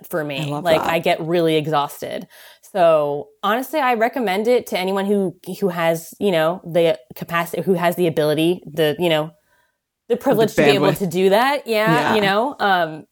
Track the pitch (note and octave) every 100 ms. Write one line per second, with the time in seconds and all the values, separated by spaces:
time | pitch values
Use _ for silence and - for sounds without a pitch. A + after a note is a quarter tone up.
0 | - E3+ D3 C3+ C#3+ D3 E3+ D#3+ D#3+ E3+
1 | F3 E3+ D#3+ F3 D#3+ D#3 D3+ D3 D3 -
2 | B2+ - - - - - - G3 E3+ D#3
3 | D3 C#3+ - _ G3+ A#3 C4 D#4 B3+ A#3
4 | A#3 C4 G#3 F#3+ A3 B3 - F3+ F#3+ G3
5 | G3 G3+ F#3 - - F3+ G3 E3+ E3 E3
6 | - - G3+ E3 D#3+ F#3+ E3+ E3+ E3 -
7 | - - F3 E3+ E3+ - F3 F3 F3 F3
8 | F3 E3 D3+ D3+ E3 F3+ - D3+ D3+ D3
9 | F3 D#3 D#3+ - _ _ _ _ _ _
10 | - A#3 C4+ G#3+ A3 - C#3+ C#3 D3 D#3
11 | F#3+ F3 F#3+ G3+ C4+ C#4+ A3+ G#3+ A3 A#3+
12 | G#3 G#3+ G3 G3+ C4 - G3+ F3+ D#3+ D#3
13 | -